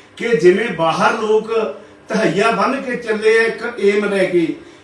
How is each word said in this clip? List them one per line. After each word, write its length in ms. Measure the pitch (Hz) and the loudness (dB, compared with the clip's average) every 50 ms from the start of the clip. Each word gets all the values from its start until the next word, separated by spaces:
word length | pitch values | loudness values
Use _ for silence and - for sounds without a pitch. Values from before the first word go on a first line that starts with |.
| - - - | -20 -20 -12
ਕਿ 120 | - 208 233 | -8 -4 -2
ਜਿਵੇਂ 400 | 233 - 175 180 185 202 233 226 | 0 4 4 4 4 4 0 -4
ਬਾਹਰ 500 | 180 165 165 165 160 165 208 - 226 226 | -2 -2 0 0 0 2 0 0 0 0
ਲੋਕ 340 | 214 214 220 214 214 220 233 220 - - - - - - - - - - | 0 0 0 0 0 -2 -2 -2 -2 -4 -6 -10 -16 -20 -20 -20 -10 -6
ਤਹਈਆ 420 | - 196 - 165 160 190 214 226 | -2 -2 0 0 2 2 2 2
ਬੰਨ੍ਹ 320 | 226 185 208 240 269 262 - | 2 0 0 -2 -2 -4 -6
ਕੇ 140 | 240 247 | -6 -8
ਚੱਲੇ 420 | - - 220 220 208 214 220 226 226 | -6 -4 -4 -4 0 2 2 4 4
ਆ 40 | 226 | 2
ਇੱਕ 320 | 226 - - 233 233 - - | 0 -2 -4 -8 -8 -4 0
ਏਮ 260 | 202 202 208 208 208 | 0 2 2 2 0
ਲੈ 200 | 196 196 196 185 | 0 0 0 0
ਕੇ, 300 | 175 170 175 165 147 143 - - - - - | 0 2 0 0 0 -2 -6 -12 -20 -20 -20